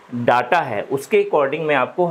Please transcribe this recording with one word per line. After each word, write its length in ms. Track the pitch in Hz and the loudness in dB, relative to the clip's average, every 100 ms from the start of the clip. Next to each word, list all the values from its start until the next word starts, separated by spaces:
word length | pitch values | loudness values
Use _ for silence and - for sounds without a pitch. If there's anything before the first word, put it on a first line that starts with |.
| - 123 | -12 -2
data 440 | 120 123 123 175 | 2 2 2 0
है 200 | 143 104 | 0 -4
उसके 420 | - 135 - 202 | -4 -6 0 0
according 420 | 202 160 135 156 156 | 2 0 0 -2 0
मैं 80 | |
आपको 320 | 143 127 - 175 | 0 0 -2 -2